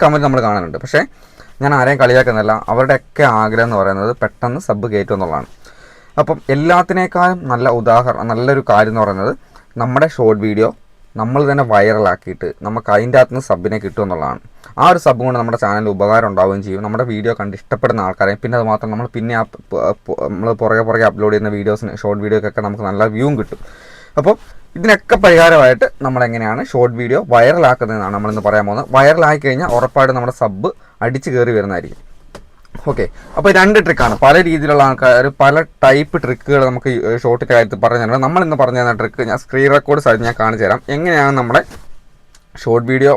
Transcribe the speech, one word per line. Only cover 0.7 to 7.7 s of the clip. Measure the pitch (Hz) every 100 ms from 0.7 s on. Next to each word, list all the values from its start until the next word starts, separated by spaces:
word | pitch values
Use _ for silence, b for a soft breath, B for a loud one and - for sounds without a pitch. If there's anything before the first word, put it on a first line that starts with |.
| 71 -
പക്ഷേ | 147 - b b b b b 139
ഞാൻ | 139
ആരെയും | 127 139 123
കളിയാക്കുന്നില്ല, | 127 127 110 107 110 -
അവരുടെയൊക്കെ | 117 131 139 - - 139 110
ആഗ്രഹം | 107 110 117
എന്ന് | 104
പറയുന്നത് | 98 98 107 123
പെട്ടെന്ന് | 107 - 120 143 -
സബ് | 104 117 104
കയറ്റും | 98 98
എന്നുള്ളതാണ്. | 90 76 62 - b b b b b -
അപ്പം | 151 156 -
എല്ലാത്തിനേക്കാളും | 139 160 175 180 185 185 180 180 180 147
നല്ല | 127 131